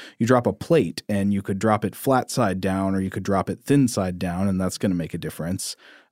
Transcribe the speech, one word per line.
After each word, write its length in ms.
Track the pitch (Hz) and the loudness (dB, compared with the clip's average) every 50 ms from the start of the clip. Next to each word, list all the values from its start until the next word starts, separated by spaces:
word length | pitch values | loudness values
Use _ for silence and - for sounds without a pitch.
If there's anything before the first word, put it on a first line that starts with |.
| - - - - | -18 -20 -4 -2
you 80 | 113 | 2
drop 180 | 110 127 123 117 | 4 4 4 4
a 80 | 107 95 | 2 -2
plate 480 | - - - 170 160 101 85 - - - - | -2 0 2 2 2 2 0 -4 -8 -6 -2
and 240 | 107 98 98 101 101 | -2 0 2 2 0
you 80 | 98 | 0
could 160 | 98 - 101 | -2 -2 -2
drop 260 | 95 104 110 107 104 - | 0 2 2 2 2 0
it 120 | 95 - | -4 -6
flat 340 | - - 139 131 127 - - | -4 0 2 2 2 0 0
side 320 | - 135 120 98 92 95 | -2 0 0 0 0 0
down 320 | 92 95 95 95 95 98 95 | -2 -2 0 0 0 0 0
or 80 | 95 | -2
you 80 | 95 95 | -2 -4
could 140 | - 104 95 | -4 -6 -2
drop 260 | - 98 95 90 - | 0 0 0 0 -2
it 140 | 90 - _ | -6 -6 _
thin 240 | - 143 143 135 | 2 4 4 4
side 320 | 117 - 110 95 92 90 87 | 4 2 0 -2 -2 -2 -4
down, 280 | 95 90 87 90 98 | -4 -4 -2 0 0
and 140 | 101 95 92 | 0 0 0
that's 160 | 92 92 - | 0 -2 -2
gonna 160 | - - 104 92 | -2 -2 -2 0
make 220 | 87 80 76 - | -2 -4 -4 -6
a 20 | |
difference. 580 | 85 76 78 - - 78 85 95 92 - - - - - - - - _ _ | -8 -8 -8 -8 -6 -6 -6 -6 -6 -6 -10 -12 -14 -20 -20 -20 -20 _ _